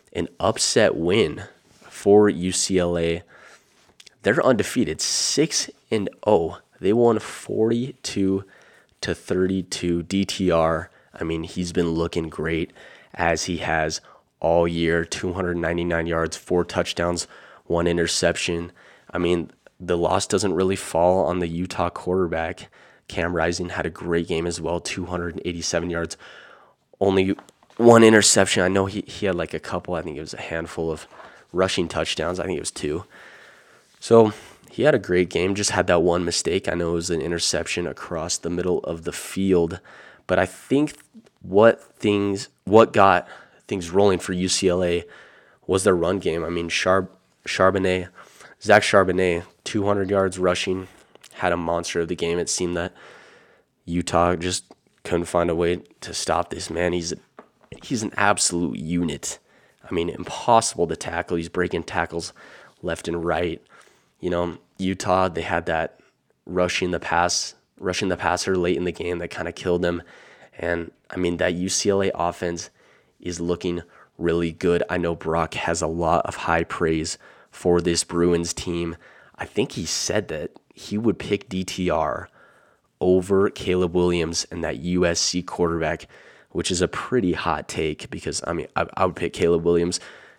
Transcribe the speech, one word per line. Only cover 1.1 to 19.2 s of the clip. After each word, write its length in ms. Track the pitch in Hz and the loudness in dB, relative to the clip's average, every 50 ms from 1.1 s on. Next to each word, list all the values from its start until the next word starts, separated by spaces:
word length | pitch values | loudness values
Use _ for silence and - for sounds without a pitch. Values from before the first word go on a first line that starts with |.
| 95 117 95 - - 95 95 - - _ _ _ _ _ | 4 4 2 2 0 -8 -12 -16 -18 _ _ _ _ _
for 480 | - - - - - 101 101 104 104 104 | -20 -20 -14 -2 4 6 8 8 8 6
U 220 | 73 80 90 92 | 4 0 -2 -2
C 280 | 90 - - - 95 90 | 0 -2 -2 2 2 2
L 180 | 87 87 85 | 2 2 0
A. 240 | 85 82 82 82 85 - _ - - - - - - _ _ _ _ _ _ _ _ - - _ _ - | 0 0 0 0 -2 -6 _ -20 -20 -20 -20 -20 -20 _ _ _ _ _ _ _ _ -20 -20 _ _ 0
They're 180 | 101 123 165 - | 2 2 4 4
undefeated, 580 | 131 123 101 98 - - 131 104 - - - | 4 4 4 2 -2 0 -2 -2 -2 -2 -4
six 680 | - - - - - - - 143 156 160 - - - - - _ _ - | -4 -4 -2 -2 -2 0 2 0 0 0 0 -4 -4 -6 -12 _ _ -4
and 180 | 110 107 98 - - - - | -4 -4 -4 -4 -8 -4 2
oh. 320 | 107 107 85 85 82 90 - _ _ _ - | 4 4 4 2 0 -6 -10 _ _ _ -2
They 140 | - 95 110 | 0 2 4
won 260 | 120 120 117 110 107 | 6 6 4 4 2
forty-two 1200 | - - - - - - 104 104 110 117 120 117 127 135 - _ - - - 104 95 95 98 95 95 - - - - - - _ _ _ _ - | -2 -8 -14 -14 -10 -6 -2 0 2 2 2 -2 -2 -6 -10 _ -10 -6 -2 0 0 2 0 0 -4 -8 -20 -20 -20 -20 -20 _ _ _ _ -10
to 120 | - - 87 | -6 -6 -6
thirty-two. 880 | - - - 95 92 92 92 95 95 90 - - - - 87 85 87 | -6 -4 -4 0 0 0 0 0 -2 -4 -6 -8 -4 -2 -2 -2 -2
D 240 | 82 - 98 98 95 | -2 -2 0 0 0
T 240 | - - - 95 90 | -2 -2 -2 0 2
R, 400 | 82 82 80 80 82 80 87 - _ - _ _ - | 4 4 4 2 0 -2 -6 -10 _ -20 _ _ -12
I 100 | - 85 | -8 -6
mean, 200 | 80 82 80 85 | -4 -4 -4 -6
he's 280 | 90 - 92 90 87 | -8 -6 -6 -6 -2
been 200 | 82 90 85 85 | 0 0 0 0
looking 360 | 82 82 85 85 - 87 80 80 | 0 0 -2 -2 -2 -4 -6 -6
great 440 | - - 78 80 82 80 80 - - - - - - - - _ - | -8 -6 -4 -2 -2 -2 -4 -4 -8 -20 -20 -20 -20 -20 -20 _ -4
as 300 | 87 85 85 82 82 - | -2 0 0 0 0 -2
he 140 | 95 85 | -4 -4
has 440 | 78 - 82 80 80 78 80 78 - _ - - - _ _ _ - | -4 -2 -2 0 0 0 -2 -4 -8 _ -16 -20 -20 _ _ _ -4
all 280 | 80 82 85 85 85 | 0 2 4 4 2
year. 380 | 87 85 85 82 80 85 82 82 | 2 0 0 0 2 2 0 -2
Two 280 | - - - - 92 87 | -4 -6 -6 -6 -6 -4
hundred 240 | 95 92 90 87 | -2 -2 -2 -2
ninety-nine 500 | 85 82 82 85 85 85 87 85 82 82 | -2 -2 -2 -2 -2 -2 0 0 -2 0
yards, 280 | 85 85 82 82 80 - | -2 -2 -2 -2 -2 -6
four 300 | - - - 92 87 85 | -10 -6 -2 0 0 0
touchdowns, 640 | - - 90 87 - - - 85 87 87 85 - - - - - - - - _ | 0 -2 -2 -2 -2 -2 -2 -2 -2 -2 -4 -6 -10 -14 -20 -20 -20 -20 -20 _
one 200 | - 85 85 85 | -2 -2 0 2
interception. 840 | 87 85 87 82 82 - - 90 85 87 - - - 85 85 87 87 - - - - - _ _ - | 2 2 2 0 0 0 0 2 0 0 0 -4 -4 -4 -4 -6 -10 -14 -20 -20 -20 -20 _ _ -8
I 80 | - | -4
mean, 320 | 87 | -2